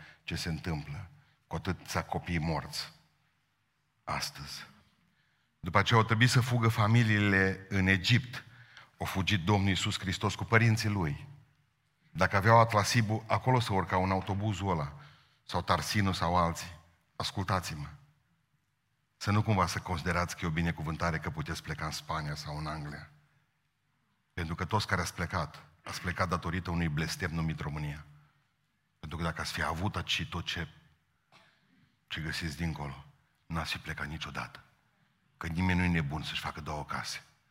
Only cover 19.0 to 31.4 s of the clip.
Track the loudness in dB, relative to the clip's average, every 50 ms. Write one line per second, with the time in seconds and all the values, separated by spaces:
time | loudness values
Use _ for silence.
19 | _ _ _ -6 0 2 2 4 4 4 4 4 2 2 0 -4 -6 -6 -6 -2
20 | -2 0 0 2 0 0 -2 -4 -4 -2 0 0 0 0 0 -2 -4 -6 -4 -2
21 | 0 0 -2 -2 -4 -6 -6 -6 -6 -6 -8 -8 -8 -8 -8 -6 -6 -6 -8 -8
22 | -8 -6 -6 -6 -4 -6 -8 -8 -8 -8 -8 -6 -6 -6 -6 -8 -8 -10 -12 -12
23 | -14 -18 -20 _ _ _ _ _ _ _ _ _ _ _ _ _ _ _ _ _
24 | _ _ _ _ _ _ _ -6 -6 -4 -4 -4 -2 -2 0 -2 0 0 0 -2
25 | -2 -2 -4 -6 -6 -4 -2 -2 -4 -4 -8 -14 -20 -20 _ _ _ -12 -10 -8
26 | -6 -6 -2 -2 -2 0 -2 -2 -2 -2 -4 -4 -2 -2 -2 0 0 0 0 -2
27 | -2 -2 -4 -4 -4 -4 -2 -2 -2 -2 -4 -4 -6 -6 -6 -6 -6 -6 -8 -10
28 | -12 -16 -20 -20 _ _ _ _ _ _ _ _ _ _ _ _ _ _ _ _
29 | -14 -10 -6 -4 -4 -4 -4 -4 -6 -6 -4 -4 -2 -2 -2 -2 -2 -2 -2 -4
30 | -4 -2 -2 -2 -4 -4 -6 -6 -6 -6 -6 -6 -6 -8 -10 -16 -20 _ _ _
31 | _ _ _ _ _ _ _ -20